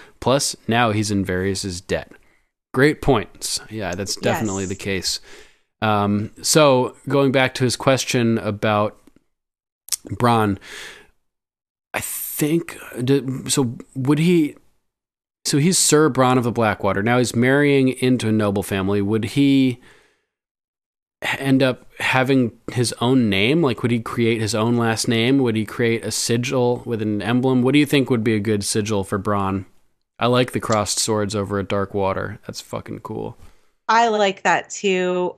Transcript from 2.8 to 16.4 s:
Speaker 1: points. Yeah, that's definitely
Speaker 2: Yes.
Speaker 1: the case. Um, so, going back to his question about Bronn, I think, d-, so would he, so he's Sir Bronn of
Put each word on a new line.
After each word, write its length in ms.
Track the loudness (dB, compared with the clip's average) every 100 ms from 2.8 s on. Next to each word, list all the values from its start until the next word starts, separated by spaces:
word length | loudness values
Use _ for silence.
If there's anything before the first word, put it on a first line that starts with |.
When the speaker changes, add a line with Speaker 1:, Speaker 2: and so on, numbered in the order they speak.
| 2 2
Speaker 1:
points. 580 | 0 0 0 -10 -8 -8 -8
Yeah, 240 | -8 -6 -6
that's 200 | -6 -4
definitely 460 | -4 -2 -2 -4
Speaker 2:
Yes. 60 | -6
Speaker 1:
the 60 | -6
case. 440 | -4 -4 -4 -8 -10 -20 -20 _ _ _
Um, 480 | -2 0 0 0 -4 -8
so, 520 | 0 4 6 4 0 -6 -2
going 220 | 2 2
back 240 | 2 0 0
to 80 |
his 120 | -2 0
question 600 | 2 2 0 0 2 0
about 600 | -2 -2 0 2 0 -4 _ _ _ _ _ _ _ _ -8 -8 -8
Bronn, 500 | 0 2 4 2 -2 -8 -18 -18 -20 -20 _ _ _ _ _ _ _ _ -8
I 60 |
think, 760 | -8 -10 -10 -4 0 0 -2 -14 -16 -8
d-, 200 | 0 0 0 -8 -2
so 280 | 0 0 -4 -12 -6
would 240 | 0 2
he, 380 | 4 4 2 -2 _ _ _ _ _ _ _ _ -2
so 120 | 2
he's 220 | 2 2
Sir 300 | 4 4 4
Bronn 280 | 4 4
of 60 | 4